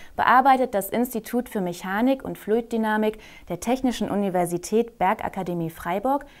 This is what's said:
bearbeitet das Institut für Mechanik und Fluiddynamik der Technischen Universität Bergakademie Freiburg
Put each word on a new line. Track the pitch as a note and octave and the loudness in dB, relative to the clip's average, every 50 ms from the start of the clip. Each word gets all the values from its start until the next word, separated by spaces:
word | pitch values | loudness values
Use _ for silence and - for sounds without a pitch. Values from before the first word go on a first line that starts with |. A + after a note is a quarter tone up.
| - - - | -18 -12 -4
bearbeitet | - - - A3+ B3+ B3+ C#4 C4 B3+ C4 B3 B3+ | 0 4 6 6 6 8 6 6 4 4 0 0
das | G3 F#3+ - | -4 -4 -2
Institut | - A3 B3 A#3+ - A3+ G#3+ - - B3 B3 - | -2 -2 -2 -2 -2 -8 -6 -2 -4 -4 -4 -2
für | - A3 | -4 -4
Mechanik | F3+ F3 F3 F3 - F#3 F#3+ G#3 A#3+ C4 C4+ C4+ - | -4 -4 -4 -6 -6 -4 -2 0 2 2 2 0 -2
und | - F3 - | -8 -10 -8
Fluiddynamik | - G#3 G#3+ A#3+ A#3 - A#3 A3+ A3 G#3+ G#3+ G#3+ G#3+ G#3+ G#3+ - - - - - - - | -2 0 0 0 0 -2 -2 -2 0 0 2 2 2 0 0 -4 -14 -20 -20 -20 -10 -8
der | F3 E3+ | -8 -6
Technischen | - A#3 B3+ C4 C4 B3+ A3+ - G#3+ - | -2 -2 0 2 0 0 0 0 -2 -2
Universität | - G3+ G3+ G3 F3+ F3+ F3 E3+ E3+ E3+ - - G#3+ A3 A#3 A#3 - | 0 0 0 0 2 0 0 0 -2 -4 -4 0 0 0 0 0 -2
Bergakademie | _ F3+ F#3 A3 - - - - G3 F#3 F3+ F3 E3+ E3 D#3+ | _ 0 0 0 0 -4 -8 -6 -6 -6 -4 -4 -4 -4 -6
Freiburg | E3 - - F3 F3 G#3 - C4 C4+ C#4+ - - - - | -8 -8 -6 -4 -4 -2 0 0 -2 -2 -4 -8 -18 -20